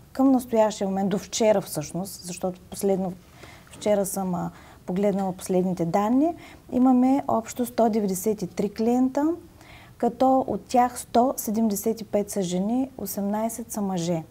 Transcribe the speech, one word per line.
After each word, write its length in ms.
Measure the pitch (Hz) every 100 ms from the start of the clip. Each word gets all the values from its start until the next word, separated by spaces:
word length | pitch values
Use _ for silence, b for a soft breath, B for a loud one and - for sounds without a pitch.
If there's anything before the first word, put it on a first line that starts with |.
| -
към 200 | - 269
настоящия 560 | 254 247 226 214 208 196
момент, 220 | 190 196
до 80 | 190
вчера 440 | - - 220 202
всъщност, 640 | - 160 143 170 196 - 180
защото 360 | 175 185 180
последно 520 | - 185 196 190 185 190 B B B B B
вчера 340 | - 208 208 190
съм, 300 | 196 185 175
а, 140 | 170 B B B -
погледнала 480 | 185 202 190 190
последните 520 | 185 - 185 185 175 165
данни, 500 | 202 208 254 330 330 B B -
имаме 520 | 254 254 247 262 269 -
общо 380 | 226 226 - 240
сто 240 | - 226
деветдесет 520 | 220 202 185 220 214
и 60 | 175
три 260 | - 202
клиента, 540 | 202 226 247 262 277 311 339 - B B B B -
като 480 | 240 233 262 262 -
от 180 | 196 -
тях 340 | 254 247 -
сто 340 | - 233 254 -
седемдесет 640 | - 214 226 196 226 220
и 20 |
пет 260 | 202 208 202
са 120 | 202
жени, 480 | 175 180 196 247 262 -
осемнайсет 720 | 196 - 202 208 226 226 226
са 100 | 226
мъже. 420 | 196 185 165 165 160